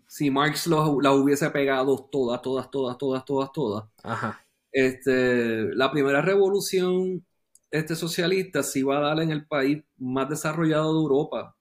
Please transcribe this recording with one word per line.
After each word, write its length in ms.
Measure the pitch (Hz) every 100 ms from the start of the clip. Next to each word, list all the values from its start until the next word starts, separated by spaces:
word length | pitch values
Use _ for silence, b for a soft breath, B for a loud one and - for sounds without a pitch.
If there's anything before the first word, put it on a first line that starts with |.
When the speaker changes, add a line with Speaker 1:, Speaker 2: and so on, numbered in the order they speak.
| _
Speaker 1:
si 240 | - 143
Marx 380 | 139 147 147 170
lo, 320 | 156 151 135
la 140 | 139
hubiese 360 | 139 139 143 151
pegado 600 | 143 139 131 139 127 -
todas, 300 | 139 120 123
todas, 280 | 131 131 123
todas, 280 | 139 127 123
todas, 260 | 139 131
todas, 280 | - 139 135
todas. 320 | - 120 104 107 _
Speaker 2:
Ajá. 380 | 107 110 110 - _ _ _
Speaker 1:
Este, 1000 | 135 131 127 139 127 127 123 117 113 98
la 160 | 87 135
primera 320 | 151 139 139
revolución, 1040 | 165 196 190 196 175 185 185 185 185 185 _ _ _ _ -
este, 240 | 151 156 165
socialista 680 | 165 170 170 190 185 143
se 180 | 139 139
iba 180 | 135 143
a 40 |
dar 200 | 147 156
en 100 | 160
el 140 | 151 -
país 380 | 147 135 151 - -
más 300 | 127 131 135
desarrollado 640 | 156 160 156 160 151 156
de 60 | 160
Europa. 560 | 151 135 156 117 - _